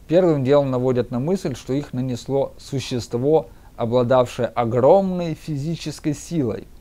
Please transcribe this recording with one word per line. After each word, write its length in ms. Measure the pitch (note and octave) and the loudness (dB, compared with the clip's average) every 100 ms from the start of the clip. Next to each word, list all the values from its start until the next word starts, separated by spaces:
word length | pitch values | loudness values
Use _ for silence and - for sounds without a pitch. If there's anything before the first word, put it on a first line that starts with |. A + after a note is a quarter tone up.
| - | 0
первым 360 | E3+ F3+ D3 | 2 4 2
делом 260 | C3 C#3+ C#3 | 4 4 2
наводят 400 | B2+ C3 B2 A2+ | 0 0 0 -2
на 100 | B2 | -2
мысль, 360 | D3 F#3+ E3+ A#2 | -2 -2 -4 -8
что 180 | - | -4
их 200 | C3+ C#3+ | -6 -4
нанесло 600 | B2 C3 A#2+ - C#3 C3+ - | -6 -6 -6 -4 -2 -2 -6
существо, 880 | - C3+ - B2 - A#2+ C#3 D#3 - - - - | -8 -8 -4 -6 -4 -2 2 2 0 -14 -16 -8
обладавшее 760 | A#2 B2 B2 C3 A#2+ - A2+ | 0 0 4 2 2 -2 -4
огромной 840 | A#2+ A#2 A#2+ C3 F#3+ F#3+ F3+ E3+ | -2 0 4 6 6 4 -4 -4
физической 800 | D3+ - C#3+ D3+ D#3+ D#3 - D#3 | -6 -8 -6 -6 -6 -8 -6 -6
силой, 540 | C#3+ - E3+ A#2 - - - | -6 -6 -4 -2 -4 -10 -20